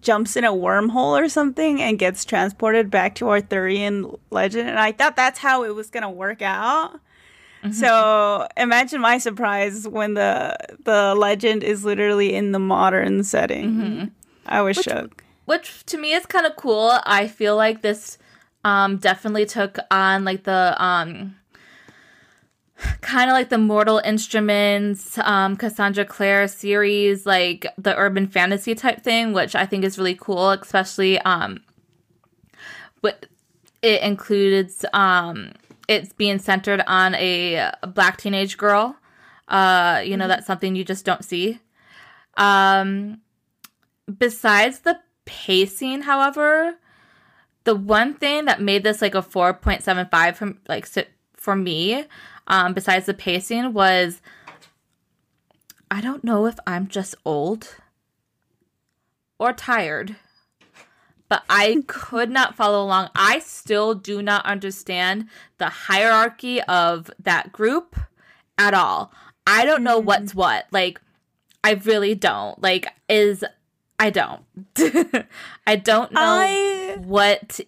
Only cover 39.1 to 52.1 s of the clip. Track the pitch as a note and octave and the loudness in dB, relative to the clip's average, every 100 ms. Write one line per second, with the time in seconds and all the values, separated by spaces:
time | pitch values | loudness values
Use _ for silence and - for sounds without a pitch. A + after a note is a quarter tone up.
39.1 | _ - _ _ F#3+ F#3+ F#3 F3 D#3 G2+ | _ -20 _ _ 2 4 4 4 2 -2
40.1 | G3 F#3 F#3 - F#3 F#3+ F#3 F#3 F#3+ - | -4 0 -2 -2 -4 -2 -4 -4 -6 -2
41.1 | F3 - F3+ F#3 A#3 _ _ _ - - | -4 -4 -4 -4 -6 _ _ _ -20 -20
42.1 | - _ - G3+ G3 G3 F#3+ F#3+ G3 G3+ | -20 _ 0 4 6 6 4 2 -4 -6
43.1 | A3 _ _ _ _ - _ _ _ - | -12 _ _ _ _ -20 _ _ _ -16
44.1 | G3 A#3+ A3+ A3+ G#3 A3+ C4 - E4+ _ | -2 -2 0 2 4 2 0 -2 -2 _
45.1 | _ - - - F#3 G3 - C4 C4+ C#4+ | _ -20 -16 0 2 2 -2 -8 -8 -2
46.1 | C#4 C#4 C#4+ D4 D#4 E4 E4+ _ _ _ | 2 2 2 2 2 0 -4 _ _ _
47.1 | _ _ _ _ _ - G#3 G3 G#3+ B3 | _ _ _ _ _ 0 0 2 2 2
48.1 | D4 C#4+ D4 D4 G#3+ G3+ G3 G3+ G#3+ G#3 | -2 -2 -2 0 0 2 2 2 0 0
49.1 | G3 F#3 G3 F3+ F#3 - G3 - F#3 F3+ | 0 -4 0 0 2 -2 -2 0 -2 0
50.1 | E3+ E3+ E3+ G#3 - _ D#3 - - - | 2 2 0 -8 -10 _ -8 -6 -8 -8
51.1 | _ _ _ - G3 F3+ D#3+ F3+ A#3+ D4 | _ _ _ -4 -2 -2 -2 -2 -2 -6